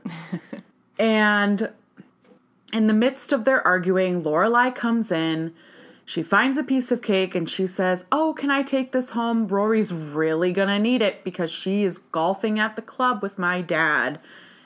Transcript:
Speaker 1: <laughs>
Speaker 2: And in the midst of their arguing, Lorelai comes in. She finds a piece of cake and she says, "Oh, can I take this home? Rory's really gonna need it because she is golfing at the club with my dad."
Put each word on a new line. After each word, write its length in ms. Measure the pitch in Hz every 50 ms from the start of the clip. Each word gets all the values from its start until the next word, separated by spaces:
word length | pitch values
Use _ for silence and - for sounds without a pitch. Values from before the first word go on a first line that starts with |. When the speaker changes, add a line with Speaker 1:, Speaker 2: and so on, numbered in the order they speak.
| _
Speaker 1:
<laughs> 920 | - 165 165 165 - 185 165 - - - - - _ _ _ _ _ _ -
Speaker 2:
And 760 | 220 226 220 214 214 208 208 208 202 202 202 196 220 - - _ _ _ _ - - _ _ _ _ _ - _ _ _ _ _ _ -
in 140 | 214 226 214
the 80 | 220 214
midst 380 | 214 233 269 269 - - -
of 120 | 285 254 214
their 220 | 262 262 - -
arguing, 560 | 175 180 185 170 185 185 185 185 185 180 175
Lorelai 520 | 156 156 151 160 190 226 233 240 247 262 254
comes 360 | - - 233 233 233 214 -
in. 420 | 185 160 160 160 160 160 160 165 - - - - - - - - - _ _
She 180 | - - 170
finds 360 | 160 - 202 202 240 269 262 294
a 40 |
piece 300 | 277 - 269 262 240 -
of 100 | 247 233
cake 320 | - - 196 190 190 185 -
and 140 | 180 165 156
she 180 | - - 190
says, 380 | 180 185 - 185 185 185 180 - -
"Oh, 200 | - 302 320 320 302
can 160 | - - 285
I 120 | 277 277
take 300 | 269 269 277 262 262 262
this 180 | - 262 247 -
home? 380 | - 233 233 233 233 226 226 185
Rory's 440 | 196 196 208 220 226 220 208 -
really 600 | 175 160 156 147 147 156 160 160 160 160 180 180
gonna 260 | 175 190 196 190 202 208
need 240 | 208 233 254 247
it 220 | 214 190 - - -
because 260 | 185 175 - 175 156
she 320 | - - - 190 196 208
is 160 | 208 185 170 -
golfing 640 | - _ - 165 160 175 196 - - 220 214 214
at 160 | 214 220 220
the 60 | 226
club 400 | 226 - - - 254 247 247 202
with 160 | 202 196 - -
my 220 | 180 175 180 180
dad." 580 | 175 160 170 156 165 156 147 131 120 131 147 - - - - - - - - - _